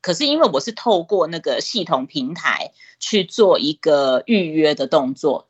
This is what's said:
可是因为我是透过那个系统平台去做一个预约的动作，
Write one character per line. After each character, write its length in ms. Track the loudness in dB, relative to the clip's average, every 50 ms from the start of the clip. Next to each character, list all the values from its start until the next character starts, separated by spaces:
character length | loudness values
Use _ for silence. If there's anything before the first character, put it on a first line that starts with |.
可 140 | -6 -6 -4
是 120 | -2 -2
因 140 | -2 2 2
为 80 | 2 2
我 60 | 2 -2
是 140 | -4 -4
透 300 | -10 -4 0 0 0 0
过 240 | 0 0 0 0 0
那 120 | -2 -4 -6
个 220 | -4 -4 -4 -4
系 240 | -4 -6 -6 -6 -4
统 220 | -2 -2 -4 -4
平 260 | -4 -8 -6 -6 -6
台 400 | -8 -6 -4 -4 -4 -4 -6 -10 _ _ -20 -20 _ -12
去 260 | -8 -2 -2 -2 -2
做 340 | 0 2 4 6 6 6 4
一 160 | 2 -2 -4
个 480 | -2 0 2 2 2 2 2 0 0 2
预 200 | 2 2 2 2
约 280 | 0 0 2 2 2 2
的 120 | 0 -2
动 280 | 0 2 2 2 0 -4
作， 300 | -2 -2 -2 -2 -2 -6